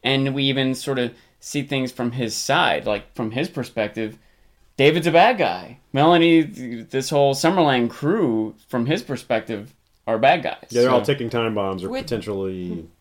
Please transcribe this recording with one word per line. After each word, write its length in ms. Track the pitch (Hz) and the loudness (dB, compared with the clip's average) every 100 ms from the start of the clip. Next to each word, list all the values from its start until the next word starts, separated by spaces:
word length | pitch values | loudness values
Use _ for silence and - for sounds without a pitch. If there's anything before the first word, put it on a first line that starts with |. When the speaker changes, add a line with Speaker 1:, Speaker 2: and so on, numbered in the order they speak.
Speaker 1:
And 300 | 123 135 135 | 0 0 0
we 100 | 135 | 0
even 300 | 135 135 131 | 0 0 0
sort 240 | 127 - 135 | -2 -4 -2
of 140 | 120 - _ _ | -2 -6 _ _
see 220 | - 147 | -8 -8
things 280 | 139 139 127 | -4 -4 -4
from 200 | - 120 | -4 -6
his 220 | 123 117 - | -4 -6 -6
side, 480 | - 143 160 - - | -2 0 0 0 -2
like, 280 | 104 - | -6 -6
from 160 | - 110 | -8 -6
his 180 | 117 175 | -4 -6
perspective, 680 | - 120 - 104 - 110 110 _ _ _ _ _ - | -6 -8 -4 -4 -4 -8 -8 _ _ _ _ _ 2
David's 300 | 139 156 165 | 4 4 4
a 60 | |
bad 260 | 165 208 233 | 6 4 4
guy. 400 | 131 90 87 - _ | -2 -2 -10 -20 _
Melanie, 520 | 135 156 175 170 165 | 2 4 6 6 6
th-, 440 | 151 - 127 117 113 | 4 -6 -10 -10 -6
this 200 | 131 131 | -6 -2
whole 240 | 147 139 | 2 2
Summerland 560 | 135 165 185 156 131 117 | 2 0 2 2 2 0
crew, 640 | - 143 214 160 110 110 - _ | -2 -2 0 0 0 -4 -8 _
from 180 | 127 117 | -4 -2
his 160 | 165 | -2
perspective, 720 | - 131 - 113 - 110 104 _ _ _ - | -4 -10 -4 -4 -4 -10 -10 _ _ _ -4
are 120 | 110 | 2
bad 240 | 135 170 | 4 2
guys. 240 | 131 - - | -2 -10 -6
Speaker 2:
Yeah, 120 | 120 | 2
they're 80 | 123 | 4
all 140 | 127 | 4
Speaker 1:
So 80 | 107 | 2
Speaker 2:
ticking 180 | 139 117 | -2 -2
time 240 | 120 113 | -2 -2
bombs 300 | 107 98 95 | -2 -4 -4
or 40 | 92 | -6
Speaker 3:
Which 120 | 254 | -8
Speaker 2:
potentially 840 | 165 117 101 101 95 92 90 87 80 _ | -6 -6 -4 -6 -4 -6 -8 -8 -12 _